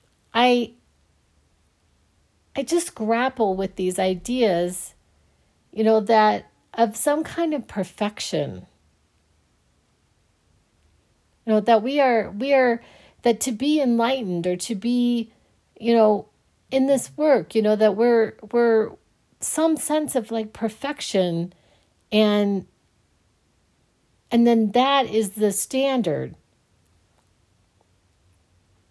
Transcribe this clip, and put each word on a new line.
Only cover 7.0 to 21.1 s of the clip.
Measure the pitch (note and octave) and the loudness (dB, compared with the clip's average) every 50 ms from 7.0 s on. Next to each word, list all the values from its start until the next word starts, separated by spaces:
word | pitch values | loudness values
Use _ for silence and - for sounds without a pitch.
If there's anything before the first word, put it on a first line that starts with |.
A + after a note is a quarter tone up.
| - D4 D4 D#4 D#4 | -2 0 0 -2 -4
kind | - - E4 E4+ D#4 D4+ | -6 -6 -4 -4 -2 -4
of | C4 G#3+ | -6 -8
perfection. | - - G#3+ F3+ - - - G#3 G#3 G#3+ - - - F3+ D#3 C#3+ B2 F#2 F#2 - - _ _ _ _ _ _ _ _ _ _ _ _ _ _ _ _ _ _ _ _ _ _ _ _ _ _ _ _ _ _ _ _ _ _ _ _ _ _ _ _ _ _ _ _ _ _ _ _ _ _ _ _ _ _ _ | -8 -8 -8 -8 -8 -6 -6 -6 -6 -6 -8 -8 -6 -4 -4 -4 -6 -8 -12 -18 -20 _ _ _ _ _ _ _ _ _ _ _ _ _ _ _ _ _ _ _ _ _ _ _ _ _ _ _ _ _ _ _ _ _ _ _ _ _ _ _ _ _ _ _ _ _ _ _ _ _ _ _ _ _ _ _
You | A3+ G#3+ | 0 0
know, | G#3+ | 2
that | G#3 A#3 A3+ G#3+ | 4 4 4 4
we | G#3+ C4 C#4+ D4 | 2 0 0 2
are, | C4+ B3+ A#3 A3 F#3 - | 2 2 2 0 -2 -4
we | F#3+ G3+ C4 C#4+ | -8 -8 -2 2
are, | C#4 C4 B3+ A#3+ A#3 A#3 - - - - - - _ _ | 2 4 4 2 0 -2 -6 -14 -20 -20 -20 -20 _ _
that | - A#3+ A3 A3+ | 0 0 0 0
to | - C4 | -2 -6
be | A3 G#3+ C4+ D4 D4+ D4+ | -4 -2 0 0 0 2
enlightened | C4+ A#3+ A#3 A#3 A3+ B3 C4+ C4 A3 F#3 F3 E3+ E3+ | 2 0 2 2 0 0 0 -2 -4 -4 -6 -4 -2
or | F3+ F3+ | -4 -4
to | F3+ - - A3+ | -4 -6 -8 -8
be, | F#3+ A3+ A#3+ B3 B3 A#3+ A#3+ A#3+ A#3 A3+ - _ _ _ _ _ _ _ _ _ - | -6 -4 -2 0 0 0 0 0 -2 -4 -8 _ _ _ _ _ _ _ _ _ -6
you | G#3+ A#3+ A#3 | -2 2 4
know, | A3+ A3 G#3+ G#3 - - _ _ _ _ _ _ _ _ _ | 4 4 4 2 0 -4 _ _ _ _ _ _ _ _ _
in | C4 C4+ C4 | -2 0 2
this | C#4 C#4 B3+ - - - | 2 2 0 -2 -6 -6
work, | D4 D4+ D#4 C4+ G3+ D#3 - - | -2 2 2 2 2 0 -2 -2
you | A3 | 0
know, | G#3 G#3+ G#3+ | 2 2 2
that | G3+ A3 G#3+ G3 | 4 2 2 2
we're, | G#3 A#3+ A#3+ A#3 A3+ G#3+ G#3+ - - A3 G#3 | 2 2 2 4 2 2 0 -4 -10 -12 -4
we're | A#3+ A#3+ A#3 A#3 A3+ A3 G#3+ - - - _ _ _ _ _ _ _ _ | 0 0 2 4 2 2 0 -2 -6 -14 _ _ _ _ _ _ _ _
some | - - - D4+ D#4+ D#4+ D#4 | -10 -6 -2 0 0 0 0
sense | D4+ - - D4+ D#4 D4+ - - | -2 -2 -2 -2 -2 -2 -2 -4
of, | B3 G#3+ - | -4 -4 -4
like, | A3+ A3 G#3+ G#3+ | -6 -6 -6 -8
perfection, | - - A3 G#3+ - - - C#4+ D4 - - - | -8 -6 -6 -6 -6 -8 -10 -10 -8 -8 -8 -2